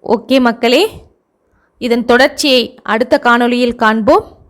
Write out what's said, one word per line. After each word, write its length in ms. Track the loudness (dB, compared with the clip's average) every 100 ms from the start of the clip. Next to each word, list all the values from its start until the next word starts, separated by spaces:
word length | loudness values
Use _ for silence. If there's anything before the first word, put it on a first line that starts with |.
ஓகே 360 | -2 -4 0 0
மக்களே, 500 | 0 -2 0 0 0 -4 -20 _ _ _ _ _ _ _
இதன் 280 | -4 -4 0
தொடர்ச்சியை 720 | 2 2 0 0 0 -2 -10
அடுத்த 360 | -6 -4 0 0
காணொளியில் 520 | 2 0 0 0 -2 0
காண்போம். 640 | -2 0 2 0 0 -20 _